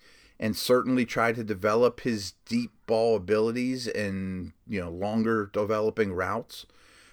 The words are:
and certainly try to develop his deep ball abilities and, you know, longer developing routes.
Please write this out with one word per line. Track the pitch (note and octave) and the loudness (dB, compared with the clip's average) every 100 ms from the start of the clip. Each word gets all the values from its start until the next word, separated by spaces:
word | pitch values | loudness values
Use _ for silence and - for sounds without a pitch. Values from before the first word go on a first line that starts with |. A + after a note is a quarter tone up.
| - - - - | -20 -20 -20 -6
and | A2 G#2 | -4 -2
certainly | - B2 B2 B2+ | 2 2 4 0
try | A#2 - A#2 | 0 0 0
to | A#2 | 0
develop | G#2+ G2 G#2 A2+ B2 - | -4 -2 2 4 4 2
his | C3 A2 F#2 - - | -2 -2 -4 -12 -4
deep | A#2 A#2+ _ - | -2 -2 _ -2
ball | A2 A#2 A2 | 2 4 2
abilities | F2+ G#2+ A2+ A#2+ B2 B2+ A#2 | 2 2 2 0 -2 -4 -4
and, | - G2+ F#2+ F#2+ F#2 F2+ - - | -4 -4 -4 -6 -6 -8 -12 -8
you | G#2 | -6
know, | F2 | -4
longer | E2+ G2+ A2+ A2+ A2+ G2+ | -4 -2 0 2 0 0
developing | G#2 G#2 A2 A2 G#2+ G#2 | -2 0 2 0 0 -2
routes. | F2+ F#2 A2 - - - _ - - - | 0 -2 -4 -6 -16 -20 _ -20 -20 -20